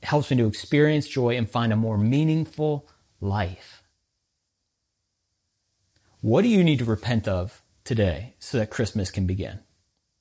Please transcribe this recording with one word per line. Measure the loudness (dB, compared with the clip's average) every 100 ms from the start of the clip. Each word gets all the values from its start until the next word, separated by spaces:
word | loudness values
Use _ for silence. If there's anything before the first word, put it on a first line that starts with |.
It | 0
helps | -2 0
me | 2
to | 2
experience | -2 -2 2 4 2 -2
joy | -2 0 0
and | -2
find | -2 0
a | 0
more | 0 0
meaningful | 2 2 2 0 -2 -4 -4 -4 -8 _ _ _
life. | -4 -2 -4 -8 -20 -20 _ _ _ _ _ _ _ _ _ _ _ _ _ _ _ _ _ _ _ _ _ _ _ _
What | 0 2
do | 4
you | 4
need | 4 4
to | 0
repent | -2 0 -2 0
of | -2 -4 -10 _ _
today | -6 0 0 0 -8 _
so | -6 -4
that | -4
Christmas | -4 -4 -2 -4
can | -2 -2
begin? | -2 -6 -10 _ _ _ _ _ _